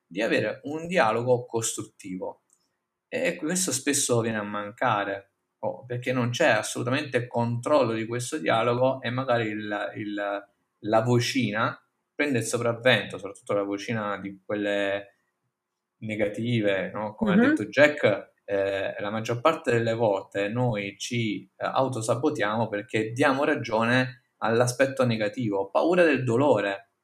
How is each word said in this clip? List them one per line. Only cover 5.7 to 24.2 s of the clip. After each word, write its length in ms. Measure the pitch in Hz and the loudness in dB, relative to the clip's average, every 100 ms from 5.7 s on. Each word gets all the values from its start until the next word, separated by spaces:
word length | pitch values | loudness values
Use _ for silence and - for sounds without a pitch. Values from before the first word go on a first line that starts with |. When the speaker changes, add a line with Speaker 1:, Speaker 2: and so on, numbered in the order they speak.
| - 123 | -6 -8
Speaker 1:
perché 280 | 123 127 | -6 -2
non 160 | 127 120 | 0 0
c'è 180 | 120 156 | 2 2
assolutamente 800 | 110 107 123 120 135 139 160 123 | 2 0 -4 -2 -2 -2 -4 -2
controllo 640 | 123 117 120 143 147 117 | -2 -2 -2 2 2 2
di 120 | 110 113 | 0 -4
questo 320 | 120 123 156 | -6 -6 -4
dialogo 640 | - 117 120 120 131 131 | 0 2 2 2 2 0
e 80 | 120 | -4
magari 380 | 123 135 120 110 | -4 0 0 0
il, 420 | 107 104 104 104 - | -4 -4 -4 -6 -6
il, 500 | 104 104 101 101 - _ _ _ | -8 -4 -4 -6 -10 _ _ _
la 220 | 104 110 | 0 2
vocina 760 | 120 120 117 139 107 104 131 - _ _ _ - | 4 2 2 0 0 0 -2 -4 _ _ _ -4
prende 240 | 147 120 | 0 0
il 60 | 113 | -2
sopravvento, 720 | 117 120 113 127 113 95 95 | -2 -2 2 4 4 2 -10
soprattutto 360 | 95 - - | -12 -12 -4
la 100 | 101 | -2
vocina 540 | 101 101 - 113 104 98 | -2 -4 -4 -4 -2 -4
di 220 | 95 95 - | -6 -12 -6
quelle 720 | 104 101 101 98 101 101 _ _ _ _ _ _ _ _ - | -2 0 0 0 -2 -6 _ _ _ _ _ _ _ _ -14
negative, 920 | 110 107 101 - 117 120 101 98 90 | -8 -2 -2 -2 -2 2 2 0 -2
no? 220 | 104 107 - | -6 -8 -2
Come 200 | 110 185 | 4 6
Speaker 2:
Mhm. 40 | |
Speaker 1:
ha 40 | 254 | 6
detto 160 | 302 - | 4 0
Jack, 680 | - 147 147 120 98 - _ - | 4 4 6 2 2 -4 _ -4
eh, 500 | 98 98 98 98 - | 0 0 -2 -4 -4
la 100 | 101 | -6
maggior 320 | 110 110 117 | -4 -4 0
parte 300 | 156 160 135 | 2 0 0
delle 220 | 120 113 | 0 0
volte 540 | 113 113 98 - 98 101 | 0 2 0 -2 -4 -2
noi 500 | 113 123 104 98 - | 0 0 0 -4 -8
ci, 460 | - 120 113 92 | -6 -2 -2 -4
eh, 220 | - - 95 | -8 -6 -4
autosabotiamo 1040 | - 131 117 120 117 151 147 101 113 110 | 0 0 -2 -2 0 0 0 -2 0 -2
perché 420 | 101 104 110 110 | -4 -4 -2 -2
diamo 320 | 120 147 135 | 2 2 2
ragione 800 | 151 139 120 110 113 127 127 - | 0 0 0 0 2 2 2 -4